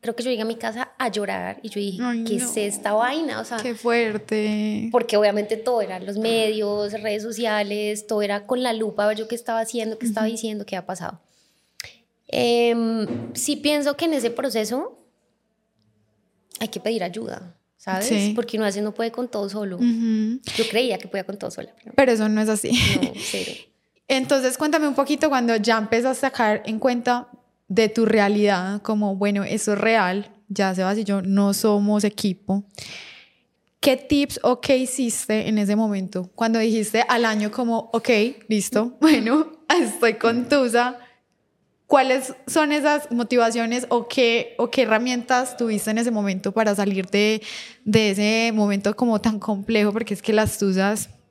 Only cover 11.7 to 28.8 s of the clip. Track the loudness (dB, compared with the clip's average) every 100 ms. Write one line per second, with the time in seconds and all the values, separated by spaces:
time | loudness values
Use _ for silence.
11.7 | _ -20 _ _ _ _ -2 2 2 2
12.7 | 2 0 -2 -4 -6 -8 -8 -4 -2 0
13.7 | 0 0 -2 -2 0 -2 -4 -4 -2 -2
14.7 | -4 -6 -12 _ _ _ _ _ _ _
15.7 | _ _ _ _ _ _ _ _ -8 -6
16.7 | -4 -4 -4 -4 -6 -10 -12 -14 -20 _
17.7 | _ -6 -4 0 0 0 -2 -4 -2 -2
18.7 | -2 -6 -4 -6 -4 -6 -4 -6 -6 -6
19.7 | 0 0 2 0 0 0 -4 -6 -4 -2
20.7 | 0 0 -4 -6 -8 -8 -10 -10 -10 -16
21.7 | _ -4 2 4 4 2 2 0 0 0
22.7 | 2 2 2 -2 -4 -6 -6 -6 -10 -18
23.7 | _ _ _ _ -2 2 2 2 0 0
24.7 | 2 2 0 0 2 2 2 2 2 2
25.7 | 2 2 0 0 0 -2 2 2 2 -2
26.7 | -2 0 0 0 -2 -4 -20 _ _ _
27.7 | 2 2 4 4 4 4 4 4 2 0
28.7 | -6